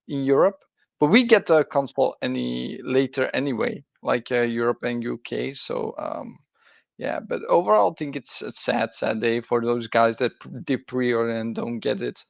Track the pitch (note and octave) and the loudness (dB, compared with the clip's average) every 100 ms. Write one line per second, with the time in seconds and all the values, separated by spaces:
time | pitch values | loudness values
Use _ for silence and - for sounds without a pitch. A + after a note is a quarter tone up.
0 | - C#3 C3+ C#3 F#3 - _ _ _ - | -8 -2 2 4 2 0 _ _ _ 0
1 | D3+ A#3 A#3 G#3+ - D#3+ C#3+ C#3+ C3+ - | 4 4 6 4 6 4 4 0 -2 0
2 | C3+ - B2+ B2+ B2 B2 B2+ - - C3 | 0 0 -4 -2 -4 -4 -6 -8 0 2
3 | C3 C3+ B2+ B2+ C#3+ A2 A2 - - _ | 2 0 0 0 -2 -2 -2 -4 -12 _
4 | - B2 - B2 A#2+ A#2 A#2+ A#2 B2 A#2+ | -2 -2 0 0 0 0 0 0 -2 -4
5 | A#2+ B2 - A#2+ B2+ C#3+ - - - - | -4 -6 -6 -4 -4 -6 -6 -4 -4 -6
6 | - - - C#3 _ _ _ _ _ - | -8 -8 -10 -16 _ _ _ _ _ -8
7 | - - - - - E3+ G3+ G#3+ F#3+ D#3+ | -6 -6 -4 -6 2 2 4 4 4 0
8 | D3 C#3 - - - - - A#2 A2+ - | -8 -8 -8 -8 -8 -4 -2 0 -2 -2
9 | A2 A2+ A#2 A#2 - A#2+ A#2 A#2+ A2+ A2+ | -4 0 0 -2 0 -2 0 -2 0 4
10 | A2+ A2+ A#2+ - - C3 - B2+ - B2+ | 4 2 -2 -4 -14 -12 -4 -4 -2 -2
11 | B2 A#2 A#2 A2+ A2+ A2+ A#2 A#2 B2 G2+ | 0 2 0 -2 -4 -4 -6 -4 -4 -2
12 | A#2 - | -4 -8